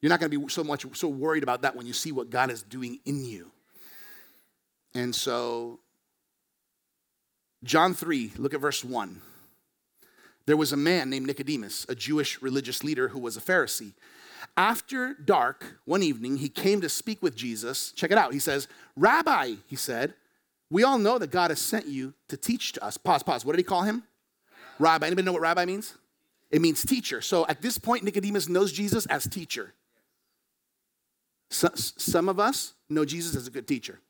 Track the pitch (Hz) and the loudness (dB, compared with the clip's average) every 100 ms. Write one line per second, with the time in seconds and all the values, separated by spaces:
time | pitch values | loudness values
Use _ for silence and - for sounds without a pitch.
0 | 147 170 160 147 143 170 156 143 135 - | 4 2 2 -2 -4 -4 -4 -4 -6 -4
1 | 170 139 151 160 135 123 135 123 120 127 | -4 -2 0 0 0 0 -2 -4 -8 -8
2 | 160 135 117 123 131 117 104 123 123 123 | -4 -6 -4 0 0 -2 -10 -10 -10 -10
3 | - 143 127 104 85 _ _ - - - | -6 -6 -6 -10 -16 _ _ -20 -20 -20
4 | - - - _ _ _ _ _ _ 123 | -20 -20 -20 _ _ _ _ _ _ -6
5 | 123 117 - 120 120 117 120 120 _ _ | -4 -2 -2 -2 -2 -4 -8 -14 _ _
6 | _ _ _ _ _ _ _ _ _ _ | _ _ _ _ _ _ _ _ _ _
7 | _ _ _ _ _ _ 127 165 180 180 | _ _ _ _ _ _ 0 4 4 2
8 | 160 147 110 95 135 147 143 135 123 123 | -2 -2 -4 -4 -4 -2 -4 -4 -6 -6
9 | 98 90 - - _ _ _ _ _ _ | -6 -10 -20 -20 _ _ _ _ _ _
10 | _ _ - _ - 151 147 147 147 180 | _ _ -20 _ 2 4 4 2 2 2
11 | 131 135 131 139 135 147 104 - - 123 | 0 -4 -4 -6 -4 -4 -6 -10 -8 -8
12 | 101 151 143 - 131 131 127 123 151 147 | -2 0 0 -4 -2 -2 -2 -6 -4 0
13 | 131 143 120 107 - 185 127 - 107 - | -2 -2 -8 -8 0 2 2 -2 -8 -18
14 | - - - - - - 190 233 - 269 | -20 -20 -20 -20 -8 0 2 0 -4 -6
15 | 254 277 143 180 123 139 - - - 175 | -6 -6 2 4 4 0 -14 -18 -2 2
16 | 180 123 120 139 139 - 190 208 170 - | 2 0 -2 -2 -4 0 2 2 0 -4
17 | - 214 180 110 123 110 117 135 - - | -6 -2 -2 -2 -8 -6 -6 -6 -8 -4
18 | 170 208 151 139 147 139 135 - - - | 4 6 4 2 0 0 -4 -14 -20 4
19 | 190 294 330 240 131 104 _ 131 - 117 | 6 6 4 2 2 -4 _ -8 -4 -2
20 | 135 - _ _ _ _ _ 170 247 269 | -2 -4 _ _ _ _ _ 4 6 6
21 | 208 247 170 180 175 151 - 220 160 139 | 4 2 0 2 2 0 -2 -2 -4 -6
22 | 131 139 _ 135 - 240 - - 104 - | -8 -10 _ -10 -4 -4 -4 -6 -8 -6
23 | - 156 - 127 120 160 180 185 196 226 | 2 2 2 -2 0 0 2 2 2 0
24 | - _ _ _ _ - - - 160 160 | -6 _ _ _ _ -20 -20 2 6 6
25 | 151 180 185 180 165 175 175 190 214 - | 4 0 2 2 2 2 2 -2 -8 -16
26 | _ _ _ _ _ 151 165 156 - 262 | _ _ _ _ _ 4 4 2 0 0
27 | - 120 - 180 160 156 220 233 - 240 | -2 -6 0 2 2 0 -2 -4 0 0
28 | 196 196 196 208 156 180 202 156 202 226 | 2 0 0 -2 2 2 2 2 0 0
29 | - 147 - - 165 - 95 _ _ _ | 0 -2 -2 -8 -8 -10 -10 _ _ _
30 | _ _ _ _ _ _ _ _ _ _ | _ _ _ _ _ _ _ _ _ _
31 | _ _ _ _ _ - 175 - - - | _ _ _ _ _ 0 0 0 -6 -4
32 | - 175 180 190 214 277 - _ _ 151 | 0 2 2 2 2 0 -6 _ _ 0
33 | 147 165 170 139 123 131 117 131 - 92 | 0 -2 -4 -6 -6 -10 -4 -4 -4 -16
34 | _ | _